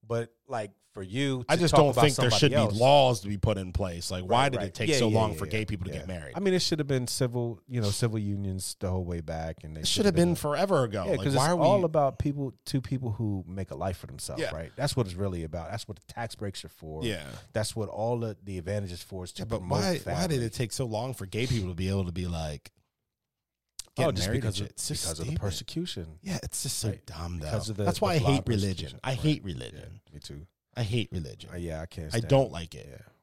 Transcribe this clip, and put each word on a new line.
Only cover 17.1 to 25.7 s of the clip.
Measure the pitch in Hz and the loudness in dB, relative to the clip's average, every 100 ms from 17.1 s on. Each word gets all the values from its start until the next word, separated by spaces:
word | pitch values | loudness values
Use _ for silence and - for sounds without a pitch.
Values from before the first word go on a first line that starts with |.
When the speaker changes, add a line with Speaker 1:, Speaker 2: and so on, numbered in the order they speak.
| 92 71 58 - | -4 -8 -14 -6
Speaker 1:
That's | 110 104 113 | -4 -2 -4
what | 101 | -6
all | - 113 120 | -4 -2 -2
the, | 113 101 | -4 -6
the | 98 95 | -8 -8
advantages | 82 104 98 87 | -4 -4 -4 -8
for | - 95 90 | -10 -10 -10
is | |
to | - | -8
Speaker 2:
Yeah, | 110 | -6
but | 113 | -4
Speaker 1:
promote | 90 143 | 0 2
Speaker 2:
why, | 190 | 2
why | |
did | 170 | 0
Speaker 1:
family. | - - 180 139 117 | -2 0 0 0 0
Speaker 2:
it | |
take | - 117 | -2 -4
so | - 127 | -2 -2
long | 107 127 | -2 -4
for | 123 98 | -6 -6
gay | 104 131 | -2 0
people | 123 92 | 0 0
to | 85 | -2
be | 95 | 0
able | 98 90 | 2 0
to | |
be | 87 90 | -2 -2
like, | 85 80 73 - _ _ _ _ _ _ _ _ _ _ - - - | -2 -4 -8 -12 _ _ _ _ _ _ _ _ _ _ -16 -12 0
Speaker 1:
Oh, | 127 | 0
Speaker 2:
get | 92 | 2
Speaker 1:
just | 87 | 0
Speaker 2:
married | 120 | 0
Speaker 1:
because | 113 95 | 0 -2
Speaker 2:
and | 101 | -6
Speaker 1:
of, | |
Speaker 2:
shit? | - | -8
It's | - | -6
just | 151 | -4
Speaker 1:
because | 87 78 | -4 -4
of | 80 | -4
the | |
Speaker 2:
stupid. | 143 | -2
Speaker 1:
persecution. | 101 - - | -4 -4 -6